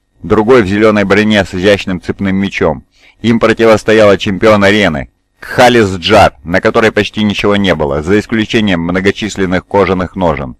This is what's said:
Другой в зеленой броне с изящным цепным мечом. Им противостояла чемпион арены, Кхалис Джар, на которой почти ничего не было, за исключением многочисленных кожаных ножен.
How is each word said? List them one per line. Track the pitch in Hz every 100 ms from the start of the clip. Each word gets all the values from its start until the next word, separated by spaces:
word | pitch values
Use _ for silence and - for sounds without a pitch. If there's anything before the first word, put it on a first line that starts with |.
| _ _
Другой | - 107 107 131
в | 92
зеленой | 104 110 107
броне | 98 98 107 104
с | 90
изящным | 92 98 98 - 90
цепным | - - 98 95
мечом. | 98 - 87 67 - _ _ _
Им | 113 117
противостояла | 113 113 113 107 - 110 104 95
чемпион | 110 92 110 104
арены, | 98 104 95 71 65 _ _ _
Кхалис | - - 123 120 101 95
Джар, | 85 104 82 -
на | 78 92
которой | 110 117 113
почти | 107 101 -
ничего | 107 95 104 101
не | 98 80
было, | 73 71
за | 80 104
исключением | - 113 107 117 107 87
многочисленных | 85 90 98 - 104 98 92 90 -
кожаных | 101 90 92 87 98
ножен. | 87 71 67 58